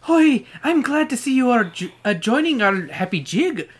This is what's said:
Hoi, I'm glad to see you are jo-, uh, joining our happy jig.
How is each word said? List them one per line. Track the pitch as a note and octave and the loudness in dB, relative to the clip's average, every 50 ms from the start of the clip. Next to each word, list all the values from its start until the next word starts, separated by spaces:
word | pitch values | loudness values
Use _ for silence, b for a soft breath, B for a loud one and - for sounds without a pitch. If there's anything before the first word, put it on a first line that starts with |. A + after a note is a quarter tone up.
Hoi, | - - D#4+ E4+ D#4 D#4 C#4 A3 - B B B B | 0 2 4 4 6 4 4 2 -2 B B B B
I'm | C#4+ E4+ D#4+ | 0 0 0
glad | C4+ - C#4 D4+ D#4 D#4 | 0 0 0 0 0 -2
to | C#4 | -2
see | A#3 - C#4 C4+ | -6 -2 0 0
you | C4 B3+ B3 | 2 2 4
are | B3 A#3 G#3+ | 2 2 2
jo-, | F3 E3 - F3+ F3+ - _ _ | -2 -4 -10 -12 -12 -12 _ _
uh, | G#3 G#3 | -4 -4
joining | E3+ E3 G#3+ A3+ C#4+ D#4 E4 D#4 B3 | -2 0 0 0 2 2 0 0 0
our | G#3 G3 G3 F#3+ F3 | 0 0 0 0 -4
happy | - - - F#3+ F#3 - E3+ | -8 -6 -8 -6 -4 -4 -6
jig. | C#3 - - F#3+ D#4+ F#4 - - - b b | -6 -4 -2 -2 -2 -2 -2 -6 -10 b b